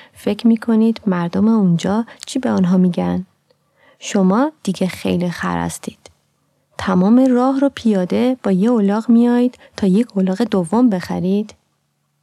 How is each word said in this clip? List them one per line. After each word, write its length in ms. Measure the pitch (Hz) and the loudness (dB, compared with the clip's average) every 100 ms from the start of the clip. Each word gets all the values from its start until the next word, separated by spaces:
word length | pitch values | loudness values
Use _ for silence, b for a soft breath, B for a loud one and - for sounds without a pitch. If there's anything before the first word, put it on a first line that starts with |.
| B | B
فکر 340 | - - 208 226 | -8 -6 0 0
می‌کنید 540 | 226 - 220 226 220 202 | 0 0 2 2 0 -2
مردم 420 | 180 170 185 208 | -2 -2 0 2
اونجا 580 | 226 185 170 185 208 226 B - | 2 2 0 0 -2 -4 B -10
چی 120 | 277 | -6
به 120 | 247 | -2
آنها 260 | 202 175 185 | 0 2 2
می‌گن؟ 500 | 180 175 180 180 185 _ _ _ _ b b b | 2 0 -4 -4 -6 _ _ _ _ b b b
«شما 540 | - 208 190 208 294 - | -4 0 2 2 0 -4
دیگه 240 | - 180 185 | -6 -4 -4
خیلی 440 | - 190 180 175 | -4 -4 -2 -4
خر 280 | 165 180 175 | -6 -6 -4
هستید. 400 | 170 - - - - _ _ _ _ _ _ - | -4 -8 -14 -16 -20 _ _ _ _ _ _ -8
تمام 480 | - 185 190 247 262 | -2 2 4 4 4
راه 260 | 247 254 269 | 2 0 0
رو 80 | 277 | -2
پیاده 680 | - 226 196 180 202 247 254 | 0 -2 0 0 0 -2 -2
با 100 | 202 | -2
یه 200 | 185 220 | 0 2
الاغ 360 | 240 196 208 220 | 2 0 0 2
میایید 500 | 233 240 240 247 - b - | 2 4 2 0 -4 b -4
تا 100 | 196 | 0
یک 300 | 190 240 202 | 2 0 -2
الاغ 260 | 190 185 | -2 -2
دوم 480 | 226 196 165 220 254 | -2 -2 0 2 2
بخرید؟» 640 | 185 - 175 180 202 214 - _ _ _ _ _ _ | 0 -4 -4 -2 -2 -4 -12 _ _ _ _ _ _